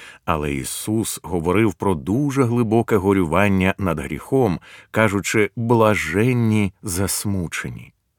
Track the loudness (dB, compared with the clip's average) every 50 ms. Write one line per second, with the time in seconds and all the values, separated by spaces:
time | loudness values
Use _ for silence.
0 | -20 -20 -20 -14 -4 -4 -2 -2 -2 -2 -4 -4 -6 -8 -10 -8 -4 -2 -2 -2
1 | -2 -4 -6 -10 -10 -6 -6 -2 0 0 2 2 2 2 0 -2 -2 -2 -2 -2
2 | -2 -2 -2 -2 -2 -2 0 0 0 2 2 0 0 2 2 0 2 2 0 2
3 | 4 4 2 2 2 2 2 2 2 2 2 2 2 2 0 0 -2 -2 -2 -4
4 | -4 -6 -8 -8 -6 -2 0 2 2 2 0 -4 -8 -16 -20 -20 -16 _ 0 2
5 | 2 2 2 0 -2 0 0 0 0 0 -2 -4 0 2 4 4 4 4 4 0
6 | -2 -2 0 0 2 2 2 2 2 2 2 2 2 0 -2 _ -10 -6 -4 -4
7 | -2 -2 -4 -4 -4 -4 -4 -4 -4 -6 -6 -8 -8 -8 -10 -12 -16 -20 _ _
8 | _ _ _